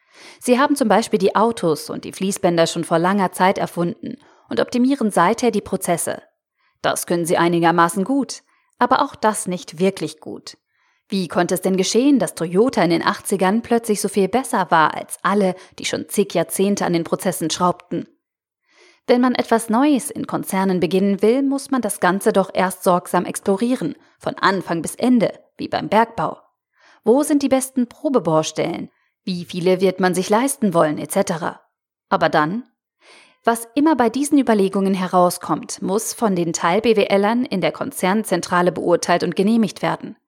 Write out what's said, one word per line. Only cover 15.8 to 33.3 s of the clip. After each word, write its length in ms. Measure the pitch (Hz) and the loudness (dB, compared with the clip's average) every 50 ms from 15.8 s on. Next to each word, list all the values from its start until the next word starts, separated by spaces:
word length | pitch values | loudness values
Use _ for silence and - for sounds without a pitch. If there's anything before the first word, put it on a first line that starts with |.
| - | -8
schon 200 | - - - - - | -6 -6 -6 -8 -6
zig 240 | - 214 196 196 - | -2 -2 -2 0 0
Jahrzehnte 500 | 175 165 - - - 190 202 208 - 185 | -2 -2 -2 0 0 0 0 0 0 0
an 80 | 180 | 0
den 120 | 170 165 170 | 0 0 0
Prozessen 440 | - - - - 190 165 - 165 160 | -2 -4 -2 -2 -4 -4 -2 -4 -4
schraubten? 600 | - - 180 180 175 - - - 170 160 - - _ _ _ _ _ _ _ _ _ _ _ _ _ _ _ _ _ _ _ | -2 0 0 0 0 -2 -6 -8 -8 -8 -8 -10 _ _ _ _ _ _ _ _ _ _ _ _ _ _ _ _ _ _ _
Wenn 160 | - - 240 | 2 2 4
man 120 | 247 170 165 | 4 0 0
etwas 360 | - - - 233 220 - - | -2 -2 0 0 -2 0 0
Neues 400 | 208 233 277 302 294 226 - - | 0 2 2 4 2 0 -2 -6
in 160 | - - - | -8 -10 -8
Konzernen 520 | - - 160 - - - 190 190 196 190 180 | -6 -6 -6 -6 -4 -2 0 0 2 2 0
beginnen 420 | 180 160 185 190 196 202 202 180 | 0 2 2 2 2 2 0 2
will, 220 | - 214 240 277 | 2 2 2 2
muss 300 | 277 269 277 269 - - | 2 0 -2 -2 -4 -4
man 100 | 269 262 | -4 -2
das 160 | 226 202 - - | -2 -4 -4 0
Ganze 340 | - 180 180 196 - 220 | 0 0 2 2 0 2
doch 180 | 185 196 185 185 | 2 2 0 0
erst 320 | - - 185 190 185 - - | 0 -2 -2 -2 -2 -2 0
sorgsam 400 | 196 175 180 180 - - 175 - | 2 2 2 0 0 -2 -2 -2
explorieren, 720 | - - - - - 196 196 240 240 262 - 175 151 - _ _ _ _ _ | -2 -8 -6 -2 -2 -2 0 0 -2 -2 -2 -4 -6 -8 _ _ _ _ _
von 180 | - 156 - | -8 -8 -6
Anfang 460 | - - 180 196 185 160 - 170 165 | 0 0 0 0 0 -4 -4 -6 -4
bis 120 | 156 - - | -4 -8 -6
Ende, 380 | - - 247 254 233 175 - - - _ _ _ | -2 0 2 4 4 2 0 -2 -6 _ _ _
wie 100 | - - | -12 -8
beim 220 | - - - - 156 | -6 -6 -6 -4 0
Bergbau. 500 | 196 214 233 - - - 160 - - - _ _ _ _ _ _ _ _ _ _ _ _ | 2 2 2 2 -2 -6 -6 -6 -6 -10 _ _ _ _ _ _ _ _ _ _ _ _
Wo 200 | - 208 240 277 302 | 0 2 2 2 4
sind 180 | 285 302 285 | 2 2 2
die 60 | 277 254 | 2 2
besten 400 | 262 262 262 - - 254 240 - | 2 0 0 -2 -2 -2 -4 -4
Probebohrstellen? 1000 | - - - 302 262 240 160 170 160 156 156 - - - 151 165 170 - - - _ _ _ _ _ _ - | -4 -6 -4 0 0 0 0 2 2 2 0 0 -4 -4 -4 -4 -4 -8 -10 -14 _ _ _ _ _ _ -10
Wie 200 | 202 185 175 170 | -8 -8 -8 -8
viele 340 | - - 180 170 185 185 175 | -8 -6 -2 2 2 2 2
wird 180 | 190 185 180 - | 2 0 0 2
man 160 | 190 180 170 | 0 0 0
sich 160 | 180 185 - | 0 0 0
leisten 440 | 208 220 262 277 - - 233 196 160 | 0 0 0 -2 -2 0 -2 0 2
wollen, 240 | 165 160 151 151 - | 2 2 2 0 -4
et 120 | - - | -8 -4
cetera? 500 | - 196 196 - 180 156 170 - - - _ _ _ _ _ _ _ _ _ - | -2 -2 -2 -2 -4 -6 -6 -8 -8 -10 _ _ _ _ _ _ _ _ _ -2
Aber 200 | 196 180 170 160 | 0 2 2 2
dann? 400 | - 160 151 156 196 240 - _ _ _ _ _ _ _ _ - - - - _ | 2 2 2 0 -2 -6 -8 _ _ _ _ _ _ _ _ -20 -20 -20 -20 _